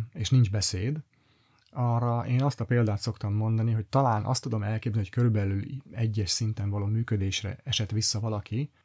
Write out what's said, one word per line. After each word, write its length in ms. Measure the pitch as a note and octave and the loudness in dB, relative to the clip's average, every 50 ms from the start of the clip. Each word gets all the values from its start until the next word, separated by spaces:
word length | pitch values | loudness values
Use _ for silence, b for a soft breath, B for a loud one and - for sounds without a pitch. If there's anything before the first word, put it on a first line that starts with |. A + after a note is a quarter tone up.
| A2 A#2 - | -4 -4 -6
és 160 | - A2 - | -6 0 4
nincs 220 | C3 B2+ A#2+ G2 | 4 6 6 4
beszéd, 520 | G2 G#2 F#2+ - - F#2 G2 B2 D3 D#3 - _ b b b b b b b b b b b b - - | 2 0 -2 -2 -2 -2 -2 -2 -4 -6 -8 _ b b b b b b b b b b b b -4 -2
arra 500 | B2 A#2+ A#2 A#2 B2 A#2+ A#2 A#2+ - - | 0 2 2 2 2 0 0 0 0 0
én 160 | B2 B2+ C3+ | 2 2 2
azt 160 | C#3+ - - | 2 0 -2
a 60 | A#2+ | -2
példát 340 | - B2 A#2+ A#2 G#2+ G2+ G2+ | 2 2 4 4 2 2 0
szoktam 340 | - - G#2+ - - G#2 G2+ | -2 -6 -6 -4 -4 -2 0
mondani, 380 | G#2+ A2 A2+ A2+ A2 A2 A#2 | 0 2 2 2 2 2 2
hogy 140 | A2+ A2 G#2 | 0 0 -2
talán 400 | - - C3+ C#3 B2+ A2+ G#2 G#2 | 0 2 2 4 4 2 2 0
azt 160 | - B2+ - | 0 -2 -2
tudom 220 | - - A2 A2 G#2 | -2 -2 -2 -2 -2
elképzelni, 440 | G#2 A2 A2 - B2 G#2 A2+ G2+ - | -2 -2 -2 -2 -2 -2 -2 -2 -2
hogy 80 | - | 0
körülbelül 480 | - A#2+ B2 A2 G#2+ G2+ G2 G2 G2 - - - C3+ - - | 2 2 4 4 2 2 0 0 -2 -4 -4 -8 -10 -12 -10
egyes 380 | - - A2+ A2 G#2 A2 G#2 F2 | -4 -2 -2 0 0 0 -2 -2
szinten 400 | - - A#2 A2 A2 - G2+ G2+ | -2 -2 -2 -2 -2 -2 -4 -2
való 160 | G2+ G#2 G2+ | -2 -2 0
működésre 720 | G2+ G#2+ A2+ A#2 - A2+ G#2 G2 G2 F#2+ - - G2 F#2+ - - | 0 0 0 0 0 0 0 0 0 -2 -2 -4 -6 -8 -8 -6
esett 280 | - A#2+ - A2+ G2 | -4 -2 -2 -2 -2
vissza 280 | G#2+ G#2+ A2 - - G#2+ | -2 0 0 0 0 -2
valaki, 520 | G#2 A2+ A2 G#2 - - G#2 A#2 D3 D3 b b b | -2 -2 -2 -4 -4 -4 -4 -4 -4 -4 b b b